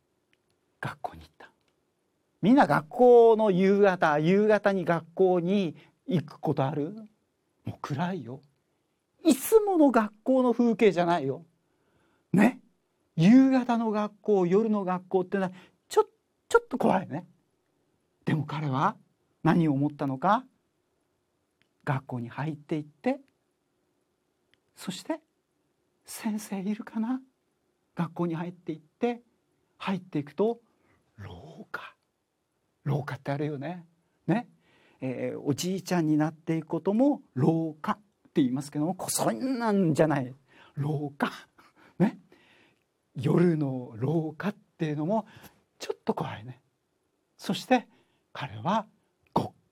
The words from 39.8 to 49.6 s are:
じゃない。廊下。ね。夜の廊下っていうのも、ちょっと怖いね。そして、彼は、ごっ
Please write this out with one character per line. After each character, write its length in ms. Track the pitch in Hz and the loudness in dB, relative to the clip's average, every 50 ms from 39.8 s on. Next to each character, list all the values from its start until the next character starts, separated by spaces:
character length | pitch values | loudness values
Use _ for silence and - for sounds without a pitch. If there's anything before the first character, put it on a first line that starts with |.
| 190 160 147 | 2 2 2
じ 80 | 135 | 2
ゃ 60 | 165 156 | 2 2
な 140 | 151 147 | 2 -2
い。 120 | 131 123 127 - _ _ _ - - - _ | -4 -6 -10 -16 _ _ _ -20 -20 -16 _
廊 380 | - 139 147 156 139 147 143 143 - | -6 -6 -4 -4 -6 -6 -8 -6 -4
下。 140 | - 202 - - - _ _ _ _ _ _ _ _ _ _ - | -4 -4 -4 -8 -16 _ _ _ _ _ _ _ _ _ _ 0
ね。 180 | 175 220 - - - _ _ _ _ _ _ _ _ _ _ _ _ _ _ _ _ _ _ | 0 0 0 -6 -14 _ _ _ _ _ _ _ _ _ _ _ _ _ _ _ _ _ _
夜 420 | - 113 - - 147 175 180 165 151 | -6 -2 0 2 2 2 2 2 0
の 360 | 151 135 131 127 123 120 120 104 | -2 -4 -6 -8 -10 -12 -10 -6
廊 360 | 123 135 156 170 156 156 156 - | -4 -2 -2 -2 -4 -6 -8 -8
下 120 | - 196 | -8 -8
っ 60 | 208 - _ _ _ - | -8 -8 _ _ _ -8
て 80 | 170 | -6
い 80 | 156 151 | -4 -4
う 20 | 143 | -4
の 80 | 151 | -2
も、 220 | 165 214 226 202 - - - - - _ _ _ _ _ _ | -2 -2 -2 -4 -6 -14 -20 -20 -20 _ _ _ _ _ _
ち 120 | - - | -12 -10
ょ 40 | - | -10
っ 60 | - _ | -6 _
と 100 | - - | -6 -4
怖 220 | - 160 135 110 104 | -4 -6 -8 -10 -12
い 60 | 104 | -14
ね。 160 | 127 127 - _ _ _ _ _ _ _ _ _ _ _ _ _ _ _ _ | -16 -18 -20 _ _ _ _ _ _ _ _ _ _ _ _ _ _ _ _
そ 160 | - - 202 | -8 -6 -6
し 120 | - - | -6 -2
て、 220 | - 254 240 - - _ _ _ _ _ _ _ _ | 0 0 0 0 -4 _ _ _ _ _ _ _ _
彼 260 | _ - - 139 101 110 | _ -14 -14 -12 -12 -8
は、 300 | 107 160 202 226 214 - _ _ _ _ _ _ _ _ _ | -4 -2 -2 -2 -4 -6 _ _ _ _ _ _ _ _ _
ご 100 | - - | -16 -16
っ 80 | - - _ | -16 -16 _